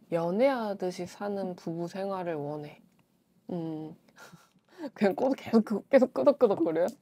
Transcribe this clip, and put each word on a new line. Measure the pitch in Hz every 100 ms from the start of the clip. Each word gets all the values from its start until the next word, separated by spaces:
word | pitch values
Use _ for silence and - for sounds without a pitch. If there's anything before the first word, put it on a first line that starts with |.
| -
연애하듯이 | 170 170 190 269 254 214 196 185 180 175
사는 | - 202 196 190
부부 | 180 - 165 170
생활을 | 190 196 190 175
원해. | 156 143 151 147 - _ _ _ _ _ _ -
음. | 175 160 156 156 170 _
<laughs> | - - - _ _ _ - 302
그냥 | - 202
꼬-, | 185 254
계속, | 277 - 226 214 202 -
계속 | 269 247
끄덕끄덕거려요. | - 285 277 226 196 170 160 185 -